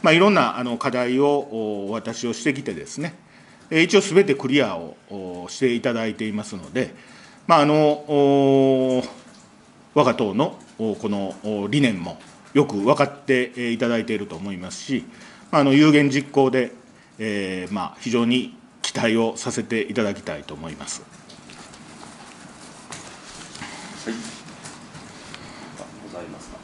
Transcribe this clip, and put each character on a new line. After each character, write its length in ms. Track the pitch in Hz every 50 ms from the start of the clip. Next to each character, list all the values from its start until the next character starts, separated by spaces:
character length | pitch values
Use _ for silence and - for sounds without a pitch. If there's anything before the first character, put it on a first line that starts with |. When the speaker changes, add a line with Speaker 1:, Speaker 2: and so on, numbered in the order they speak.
Speaker 1:
ま 80 | - 170
あ、 20 |
い 60 | 156 170
ろ 120 | 190 208
ん 40 | 202
な、 240 | 170 127 113 - -
あ 60 | 123
の、 120 | 123 120
課 140 | 120 - 139
題 300 | 127 123 123 120 127 131
を、 60 | 143
お、 640 | 143 147 143 - - 110 113 110 107 104 101 98 98
お 20 |
渡 220 | 110 113 - 117 113
し 120 | - -
を 60 | 120
し 100 | 113 -
て 100 | - 156 131
き 80 | 135
て 120 | - 117 95
で 100 | 78 69
す 120 | - - 143
ね、 160 | 147 165 - - - _ - - - - - - - -
え 100 | 160 160
ー、 20 |
一 140 | 165 - - 196
応 40 |
す 100 | 190 - 160
べ 100 | 185 196
て 100 | 175 135
ク 140 | - - 123
リ 140 | 135 147
ア 140 | 131 107 92
を、 200 | 82 82 80 - - _ _
お、 360 | 101 101 95 92 90 90 87 85
し 100 | - -
て 160 | 131 127 120
い 60 | 117
た 120 | 104 123
だ 140 | 117 113 113
い 80 | 113 104
て 120 | - 110
い 60 | 110
ま 100 | 101 107 104
す 120 | - -
の 160 | 92 82 -
で、 220 | - 127 123 - - - - - - - - - - - -
ま 100 | - 170
あ、 40 | 156
あ 60 | 147
の、 80 | 151 151
お、 1300 | 151 151 147 147 147 - 147 151 143 143 139 139 139 139 135 135 135 135 135 131 131 131 131 127 127 123 - - - - - - - - - - - - - - - - - -
我 100 | 147 143
が 100 | 127 110
党 200 | - 120 104 95
の、 240 | 110 151 214 - - - - - -
お、 160 | 113 110 101
こ 140 | - - 107
の、 240 | 104 101 98 95 92 - -
お、 240 | 107 107 104 101 101
理 140 | 117 147
念 200 | 139 120 104 90
も 160 | 85 87 - - - - - - - - -
よ 100 | 143 143
く 120 | - 104
分 180 | 101 98 120 143
か 80 | 135 143
っ 140 | 135 - -
て、 340 | - - 135 127 123 123 -
え 40 | 123 123 120
ー、 40 |
い 60 | 117 113
た 100 | 123 117
だ 100 | 117 113
い 80 | 107
て 80 | 113 110
い 40 | 101
る 80 | 101
と 100 | - 87
思 160 | 80 95 101
い 40 | 98
ま 140 | 90 90 90
す 120 | 87 -
し、 220 | - - 135 113 - - - - - - - - - -
ま 80 | - 156
あ、 40 |
あ 20 | 139
の、 100 | 139 135
有 180 | 143 151 156
言 180 | 147 147 147 143
実 200 | 131 143 139 -
行 180 | - 139 135 131
で、 220 | 120 131 120 117 - - - - - - - _ _ -
え 500 | 110 110 104 101 98 92 95 92 92 85
ー、 20 |
ま 100 | 101 104
あ、 140 | 90 80 - -
非 100 | - 123
常 140 | 113 120 117
に 300 | 117 123 127 113 - - - - - - -
期 120 | - - -
待 220 | - - 113 110
を 200 | 113 113 113 -
さ 160 | - - 127
せ 100 | - -
て 180 | 107 - 120 110
い 140 | 104 - 104
た 80 | 127
だ 100 | 110 101
き 100 | 101 -
た 140 | - - 80
い 60 | 73
と 100 | - -
思 160 | 78 73 80 82
い 80 | 73
ま 100 | 69 71
す。 160 | - - - - - - - - - - - - - - - - - - - - - - - - - - - - - - - - - - - - - - - - - - - - - - - - - - - - - - - - - - - - - - - -
Speaker 2:
は 60 | 110
い。 40 | 113 117 - - - - - - - - - - - - - - - - - - - - - - - - - - - - - - - - - - - - 107 -
ご 60 | 80 87
ざ 40 |
い 40 | 85
ま 120 | 80 76 -
す 120 | - -
か。 80 | - -